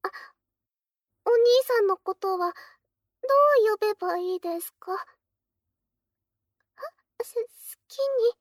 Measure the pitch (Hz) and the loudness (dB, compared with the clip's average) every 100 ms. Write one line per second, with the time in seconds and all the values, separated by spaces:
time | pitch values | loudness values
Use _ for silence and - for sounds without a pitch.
0 | 392 - - _ _ _ _ _ _ _ | -10 -12 -20 _ _ _ _ _ _ _
1 | _ _ - 466 480 494 523 480 403 370 | _ _ 0 4 6 4 2 0 0 -2
2 | - 381 392 370 349 - - _ _ _ | -6 -6 -4 -2 -4 -6 -20 _ _ _
3 | _ _ 523 554 587 554 440 427 427 403 | _ _ 0 4 6 4 2 0 -2 -2
4 | 359 349 359 370 349 339 - _ - 381 | -4 -4 -4 -6 -6 -8 -10 _ -10 -10
5 | - _ _ _ _ _ _ _ _ _ | -10 _ _ _ _ _ _ _ _ _
6 | _ _ _ _ _ _ _ _ 622 _ | _ _ _ _ _ _ _ _ -16 _
7 | _ _ 480 480 480 - - - _ - | _ _ -8 -6 -8 -12 -20 -20 _ -6
8 | 554 523 466 - | -2 0 0 -2